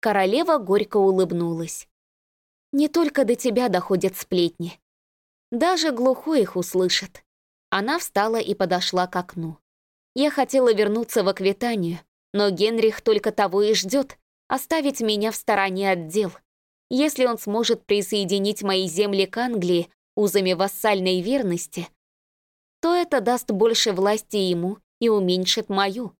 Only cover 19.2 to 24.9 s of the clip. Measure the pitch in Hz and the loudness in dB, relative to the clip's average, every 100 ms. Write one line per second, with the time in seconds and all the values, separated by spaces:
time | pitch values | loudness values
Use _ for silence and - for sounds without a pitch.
19.2 | 190 220 247 226 175 175 170 _ _ - | -2 -2 -4 -2 0 0 0 _ _ -2
20.2 | 208 196 185 175 196 - 220 202 185 185 | 0 2 0 0 -2 -2 0 0 0 0
21.2 | 180 277 208 175 - - 170 _ _ _ | 0 -2 0 -4 -6 -12 -12 _ _ _
22.2 | _ _ _ _ _ _ 330 349 349 277 | _ _ _ _ _ _ 0 0 2 0
23.2 | 214 247 - 202 226 226 233 185 196 214 | 0 -2 -2 2 2 2 0 0 0 0
24.2 | - 208 190 175 175 214 _ | -2 -2 0 0 -4 -6 _